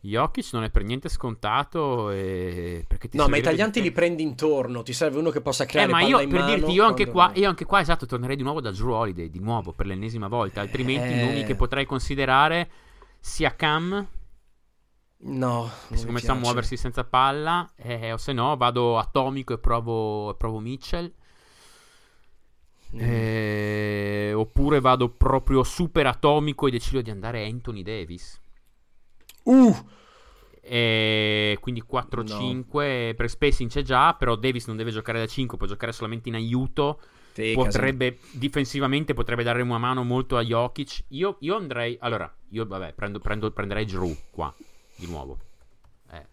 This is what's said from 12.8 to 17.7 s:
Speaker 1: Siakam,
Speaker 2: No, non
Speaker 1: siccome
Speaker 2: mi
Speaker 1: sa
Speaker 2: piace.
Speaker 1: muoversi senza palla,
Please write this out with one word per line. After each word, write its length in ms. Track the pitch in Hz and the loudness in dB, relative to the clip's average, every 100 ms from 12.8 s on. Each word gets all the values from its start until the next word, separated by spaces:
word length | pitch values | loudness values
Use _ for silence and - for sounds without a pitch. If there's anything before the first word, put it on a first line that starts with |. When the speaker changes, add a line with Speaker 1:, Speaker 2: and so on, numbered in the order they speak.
| - - - - | -20 -20 -20 -12
Speaker 1:
Siakam, 880 | - - 147 - 156 151 175 196 196 - - - _ _ _ _ _ _ _ _ | -8 0 0 0 0 0 0 -4 -6 -10 -10 -20 _ _ _ _ _ _ _ _
Speaker 2:
No, 460 | 123 135 127 120 117 - - | -10 -4 -2 -2 -4 -10 -4
non 100 | 117 | -2
Speaker 1:
siccome 140 | 120 | -2
Speaker 2:
mi 60 | 120 | -4
Speaker 1:
sa 120 | 120 | 0
Speaker 2:
piace. 80 | 127 | 0
Speaker 1:
muoversi 380 | 120 120 120 127 | 0 0 -2 -2
senza 260 | 131 120 | -4 -4
palla, 680 | 123 127 135 143 156 175 165 | 0 4 4 2 -2 -2 -4